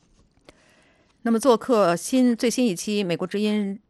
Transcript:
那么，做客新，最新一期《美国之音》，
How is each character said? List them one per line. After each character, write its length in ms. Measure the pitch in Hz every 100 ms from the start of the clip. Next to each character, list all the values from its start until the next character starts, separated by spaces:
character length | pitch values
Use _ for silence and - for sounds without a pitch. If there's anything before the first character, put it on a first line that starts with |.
| _ _ _ _ - - _ _ _ _ _ _
那 80 | 233
么， 80 | 226
做 160 | 269
客 400 | 226 - 226 180
新， 400 | 175 - 262 247
最 140 | 226 240
新 180 | 240 247
一 80 |
期 300 | 175 - 208
《美 100 | 185
国 120 | 165 180
之 120 | 202
音》， 400 | 214 208 196 196